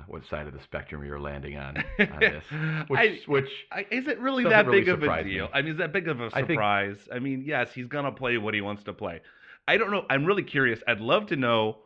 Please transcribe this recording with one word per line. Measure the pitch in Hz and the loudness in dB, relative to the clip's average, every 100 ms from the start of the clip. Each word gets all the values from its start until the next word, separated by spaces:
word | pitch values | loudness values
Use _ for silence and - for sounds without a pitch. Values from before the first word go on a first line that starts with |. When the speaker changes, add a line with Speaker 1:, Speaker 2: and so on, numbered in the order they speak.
| 80 | -14
Speaker 1:
what | 82 - | -14 -10
side | 76 73 | -8 -8
of | |
the | 69 | -14
spectrum | - 76 67 76 71 | -10 -10 -10 -12 -10
you're | 71 | -8
landing | 71 71 69 71 | -8 -8 -10 -10
on, | 69 - | -10 -8
Speaker 2:
<laughs> | - - | -6 0
Speaker 1:
on | 202 - | 0 2
this, | 214 151 - 151 156 156 156 | 0 0 -10 -6 -4 -4 -2
which, | - | 2
Speaker 2:
I, | 226 175 - | 2 0 0
Speaker 1:
which | 139 135 - - | 0 0 -8 -12
Speaker 2:
I, | 190 196 | -10 -6
is | 240 277 | -6 -4
it | 247 | -2
really | 254 262 | -2 2
Speaker 1:
doesn't | 240 220 | 6 6
Speaker 2:
that | 208 | 8
Speaker 1:
really | 196 | 6
Speaker 2:
big | 175 | 6
of | 170 | 2
a | 151 | 2
Speaker 1:
surprise | 80 80 | 0 -2
me. | 95 | -4
Speaker 2:
deal? | 98 | -2
I | 139 | 0
mean, | 156 | 0
is | 156 | -2
that | 170 | -2
big | 190 165 | -2 -2
of | 127 | -4
a | 113 | -2
Speaker 1:
I | 135 | -2
think | 131 | 0
Speaker 2:
surprise? | 156 104 101 101 101 - | 2 4 4 2 -4 -8
I | 123 | -6
mean, | 135 131 139 | -4 -4 -2
yes, | 143 120 | -2 -2
he's | 127 123 | -6 -6
gonna | 147 139 | -4 -4
play | 123 127 120 | -2 0 0
what | 107 | 0
he | 107 | -2
wants | 101 101 | -2 -6
to | - | -8
play. | 95 98 82 - - - - - | -8 -8 -8 -16 -20 -20 -8 0
I | 190 | 2
don't | 202 | 2
know. | 202 - | -2 2
I'm | 135 156 | 2 4
really | 202 | 2
curious. | - 143 131 110 - | 2 2 2 2 0
I'd | 110 | 0
love | 113 185 208 | 2 0 2
to | 160 | 0
know | 123 113 110 110 | 2 4 2 -2